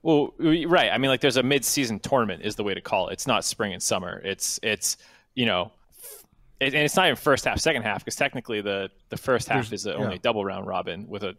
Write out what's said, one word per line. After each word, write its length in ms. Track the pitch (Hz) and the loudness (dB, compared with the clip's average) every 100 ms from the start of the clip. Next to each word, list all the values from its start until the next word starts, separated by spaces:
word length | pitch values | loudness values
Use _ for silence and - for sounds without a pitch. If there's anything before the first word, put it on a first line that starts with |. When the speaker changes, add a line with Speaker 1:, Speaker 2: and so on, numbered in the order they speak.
Speaker 1:
Well, 320 | 165 151 139 - | 4 4 4 0
we, 260 | 156 165 | 2 2
right. 260 | 165 175 113 | 4 4 4
I 60 | 110 | 2
mean, 120 | 135 | 2
like, 100 | 127 | 4
there's 160 | 143 123 | 4 4
a 60 | |
mid-season 580 | 127 139 - - 123 101 | 2 2 2 0 0 -2
tournament 420 | - 135 107 87 | 0 2 2 -2
is 120 | 107 104 | -6 -4
the 80 | |
way 100 | 104 | -4
to 60 | 98 | -4
call 280 | - 101 90 | -2 -2 0
it. 60 | |
It's 120 | 95 - | -4 0
not 180 | 113 | 0
spring 280 | - - 107 | 0 -4 -4
and 100 | 90 | -4
summer. 380 | - 107 87 90 | -2 -2 -4 -8
It's, 360 | 95 95 - - | -6 -4 -4 -4
it's, 340 | 110 104 - - - - _ | -2 -2 -2 -6 -12 -20 _
you 100 | - | -2
know, 280 | 117 90 87 _ _ - | 0 0 -2 _ _ -20
f-, 220 | - - - _ _ _ | -20 -20 -20 _ _ _
it, 140 | 135 | 0
and 80 | 139 | 2
it's 120 | 151 - | 2 4
not 100 | 180 | 2
even 100 | 151 | 2
first 280 | - 135 | 2 2
half, 140 | 139 101 | 2 0
second 240 | 160 143 | 0 0
half, 220 | 110 101 | -2 -4
'cause 120 | - - | -6 -2
technically 440 | 143 131 - 107 | -2 -2 -4 -4
the, 300 | 104 98 95 _ _ | -2 -4 -6 _ _
the 80 | 110 | -8
first 320 | - 120 - | 0 0 2
half 200 | 120 110 | -2 -2
Speaker 2:
There's, 140 | 101 | -6
Speaker 1:
is 40 | 104 | -6
a, 80 | |
only 160 | 85 107 | -4 -4
Speaker 2:
yeah. 40 | 92 | -2
Speaker 1:
a 40 | |
double 240 | 120 110 | 0 0
round 220 | 98 95 98 | -2 -6 -4
robin 420 | 92 87 87 110 | -4 -4 -8 -8
with 160 | 101 | -8
an 120 | 98 | -8